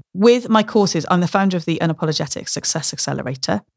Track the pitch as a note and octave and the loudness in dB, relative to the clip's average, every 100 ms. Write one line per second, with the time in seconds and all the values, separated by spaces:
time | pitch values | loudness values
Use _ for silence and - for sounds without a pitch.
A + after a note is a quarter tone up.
0 | - F#3 A#3 B3 A#3+ G#3+ G#3+ A3 F#3+ D#3+ | -8 2 4 4 4 2 4 2 2 0
1 | - F3+ F3 G3 G3 F3+ E3+ D#3 E3+ D#3 | 0 0 2 2 2 0 -2 -2 -2 -2
2 | D#3 D3+ D#3 - - - - D#3+ - D3+ | -2 -4 -6 -8 -8 -6 -4 -4 -6 -6
3 | C#3+ C3+ - C3 - G3+ - | -6 -4 -6 -6 -4 -4 -6